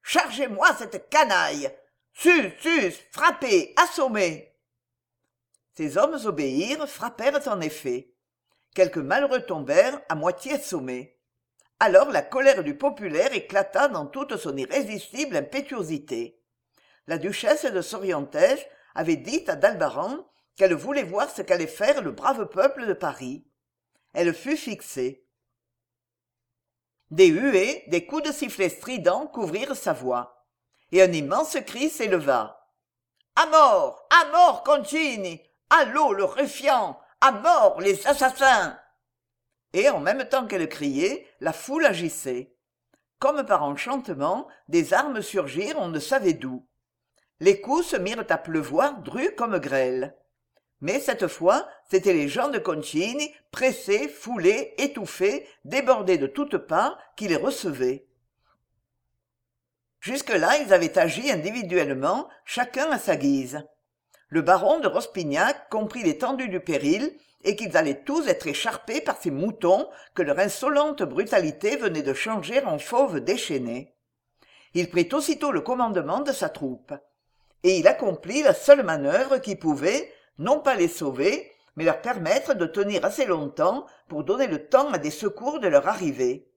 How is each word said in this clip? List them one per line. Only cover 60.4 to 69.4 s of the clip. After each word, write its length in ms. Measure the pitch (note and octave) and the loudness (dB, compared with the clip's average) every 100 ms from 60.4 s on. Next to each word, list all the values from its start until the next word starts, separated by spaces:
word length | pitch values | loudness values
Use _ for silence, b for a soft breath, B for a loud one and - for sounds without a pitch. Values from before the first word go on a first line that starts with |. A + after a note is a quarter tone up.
| E3 D4 | 2 2
ils 140 | B3+ | 4
avaient 240 | F#3 E3 F#3+ | 4 4 2
agi 340 | E3 E3+ C4 | 2 0 -2
individuellement, 960 | G#3+ E3 A#3 F#3+ F3 C#3+ C3 C#3+ G#3+ - B | -2 -4 -6 -2 0 0 -2 -2 -2 -6 B
chacun 460 | - - A#3+ C4 D#4 | -10 -6 -4 -2 -2
à 80 | C4+ | -2
sa 180 | - D#3+ | 0 0
guise. 500 | C#3+ C#3 B2 D3 D3+ _ _ _ _ b b | 2 0 -2 -10 -14 _ _ _ _ b b
Le 120 | D#3+ | -2
baron 380 | D#3 F3+ G3+ D#4+ | 4 4 4 2
de 80 | A3+ | 0
Rospignac 840 | E3 D#3+ - D#3 C#3+ G#3+ C#4+ - | -2 -4 -8 -4 0 0 0 -6
comprit 360 | A3 G#3+ B3 | -6 -4 -2
l'étendue 440 | G3 D3 B3+ C4 B3 | -2 -2 -4 -4 -4
du 120 | F3+ | -6
péril 520 | - D3 C#4 D4+ D4 b b b | -4 -2 0 0 -2 b b b
et 140 | F3+ G3+ | -4 -4
qu'ils 200 | G#3+ E3+ | 0 0
allaient 260 | D#3 C#3 | 2 -2
tous 240 | - D4+ C#4 | -4 -2 0
être 180 | - D#3+ | -2 -2
écharpés 540 | - A3+ G#3+ - B3+ | -4 -4 -6 -6 -6
par 200 | - - | -4 -4
ces 100 | F3 | -6
moutons 580 | C#3 | -4